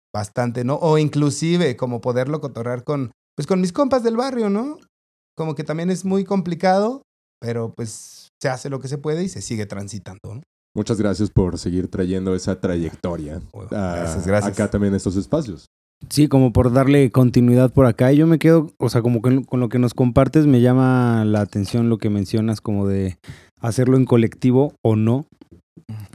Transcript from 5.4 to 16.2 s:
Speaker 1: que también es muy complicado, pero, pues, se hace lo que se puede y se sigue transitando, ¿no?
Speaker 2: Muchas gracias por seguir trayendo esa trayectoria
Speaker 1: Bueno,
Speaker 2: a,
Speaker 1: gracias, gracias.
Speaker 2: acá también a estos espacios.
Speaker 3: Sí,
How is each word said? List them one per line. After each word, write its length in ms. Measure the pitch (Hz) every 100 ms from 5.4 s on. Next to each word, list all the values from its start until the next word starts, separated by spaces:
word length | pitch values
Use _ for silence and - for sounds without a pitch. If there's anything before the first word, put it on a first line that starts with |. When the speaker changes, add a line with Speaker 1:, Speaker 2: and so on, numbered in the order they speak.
| 160 151
Speaker 1:
que 80 |
también 260 | 151 160 175
es 140 | 180
muy 180 | 190 196
complicado, 800 | 196 196 170 170 190 190 214 269 - _ _ _
pero, 340 | 117 117 113
pues, 540 | - 117 - - - - _
se 80 | 139
hace 220 | 127 143
lo 80 | 135
que 60 | 131
se 100 | 143
puede 260 | 151 160
y 40 | 190
se 140 | -
sigue 240 | - 113 104
transitando, 540 | 98 98 104 95 95 101 107
¿no? 60 | - _ _ 110
Speaker 2:
Muchas 220 | 104 107
gracias 300 | 104 90 104
por 280 | - 90 85
seguir 300 | 95 90 87
trayendo 440 | 90 90 95 95 92
esa 240 | 104 92
trayectoria 800 | 95 85 80 - 90 85 73 78 -
Speaker 1:
Bueno, 180 | 104 98
Speaker 2:
a, 220 | 104 92 85
Speaker 1:
gracias, 300 | 82 90 90
gracias. 260 | 104 104 101
Speaker 2:
acá 140 | 104
también 240 | 104 101
a 40 | 98
estos 180 | 101 92
espacios. 500 | 95 156 127 78 - _ _ _ -
Speaker 3:
Sí, 180 | -